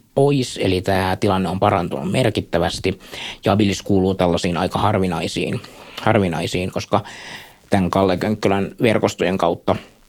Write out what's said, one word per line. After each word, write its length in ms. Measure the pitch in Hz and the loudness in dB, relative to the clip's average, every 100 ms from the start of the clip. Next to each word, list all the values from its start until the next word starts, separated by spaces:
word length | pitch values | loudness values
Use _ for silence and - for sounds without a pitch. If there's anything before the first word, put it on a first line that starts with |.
| _ | _
pois, 440 | - 143 143 123 - | 0 2 2 -2 -2
eli 200 | 101 92 | 0 0
tää 340 | 92 95 92 92 | 0 0 0 0
tilanne 320 | 104 95 92 | 0 0 0
on 120 | 95 | 0
parantunut 520 | 101 98 87 67 - | 2 2 0 -4 -2
merkittävästi, 840 | 131 117 101 - 87 85 - 92 - - - - - | 0 0 0 -2 0 0 -2 -4 -4 -8 -14 -14 -4
ja 80 | 107 | 0
Abilis 300 | 101 101 92 | 2 2 0
kuuluu 320 | - 101 92 | 0 2 2
tällaisiin 420 | 95 90 85 92 85 | 2 0 0 0 -2
aika 220 | 90 - | -2 0
harvinaisiin, 840 | 101 107 92 82 92 - - 110 - - - - | 0 2 0 -2 -4 -4 -4 -6 -10 -20 -20 -4
harvinaisiin, 680 | 107 110 92 82 85 90 90 | 2 2 2 0 -2 -2 -4
koska 340 | 87 - 98 - - - - - - - | -6 -2 -2 -2 -12 -16 -16 -18 -20 0
tän 200 | 101 87 | 2 4
Kalle 260 | 95 98 90 | 2 2 2
Könkkölän 580 | 104 107 104 98 98 - | -2 0 0 0 -4 0
verkostojen 560 | 117 107 104 - 87 92 | 2 2 0 0 -2 0
kautta 380 | 87 87 - - - _ | 0 0 -2 -2 -4 _